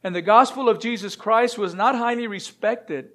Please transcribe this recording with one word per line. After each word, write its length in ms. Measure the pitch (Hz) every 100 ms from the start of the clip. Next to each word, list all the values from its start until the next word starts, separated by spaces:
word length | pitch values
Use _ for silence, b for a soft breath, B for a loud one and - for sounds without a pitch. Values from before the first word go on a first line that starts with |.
And 100 | 185
the 80 | 180
gospel 480 | 170 220 254 262 247
of 100 | 214
Jesus 360 | 226 226 196 -
Christ 420 | - 226 240 233
was 160 | 196
not 220 | 180 226 254
highly 320 | 233 240 233
respected 800 | 196 - _ 214 240 - 143 -